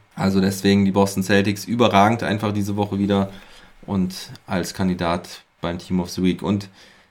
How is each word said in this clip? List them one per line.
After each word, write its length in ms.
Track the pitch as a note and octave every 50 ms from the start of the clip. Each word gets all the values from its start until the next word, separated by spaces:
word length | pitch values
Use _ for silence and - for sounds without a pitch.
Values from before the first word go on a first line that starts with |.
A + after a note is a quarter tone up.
| _ _ _
Also 260 | - G2+ G2 G2 G2
deswegen 440 | F#2+ F#2+ F#2+ - - G2+ G2+ G2+ G2
die 60 | G2
Boston 320 | F#2 G2+ G2 G2 - G2+ F#2+
Celtics 420 | - G#2+ G2 G2 G#2+ G2+ G#2 -
überragend 560 | - A2 A#2+ A#2+ G#2 - G2 G2+ G#2+ A#2 A2
einfach 300 | - D#2 G2+ G#2+ A2 G#2
diese 240 | G#2 G#2 G2 G#2 G2+
Woche 240 | G#2 G#2 G2+ G2 G2
wieder 320 | G2+ G2 G2+ G2 G2 G2 - - - - - - - - - - -
und 280 | - G2+ G2 F#2 F2+ F#2 - - - C3 - _
als 280 | - G2+ F#2 F2 - -
Kandidat 720 | - G2 F#2 F2+ F2+ F2+ E2+ E2+ F2+ - - - - - _ _ _
beim 180 | - E2 F2 F2
Team 200 | - - F#2 F2+
of 120 | F2 F2
the 100 | - -
Week. 220 | F#2 F#2 F2 E2 -
Und 260 | E2+ G2+ G2+ G2+ - - - - - - _ _ _